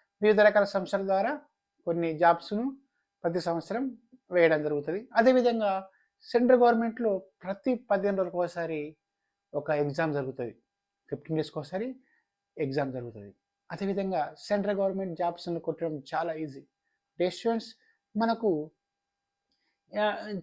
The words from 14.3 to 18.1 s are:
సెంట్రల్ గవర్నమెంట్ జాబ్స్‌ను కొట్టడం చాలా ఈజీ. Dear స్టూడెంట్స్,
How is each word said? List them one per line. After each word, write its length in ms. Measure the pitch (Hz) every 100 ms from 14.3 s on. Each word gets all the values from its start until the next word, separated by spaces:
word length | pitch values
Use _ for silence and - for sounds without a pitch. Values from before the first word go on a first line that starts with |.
| - -
సెంట్రల్ 300 | 208 202 196
గవర్నమెంట్ 340 | 196 190 190 165
జాబ్స్‌ను 400 | 175 170 185 170
కొట్టడం 340 | 165 156 165 151 139
చాలా 220 | 156 170
ఈజీ. 280 | 160 151 135 - _ _ _ _ -
Dear 120 | 175 -
స్టూడెంట్స్, 320 | 233 233 - - _ _ _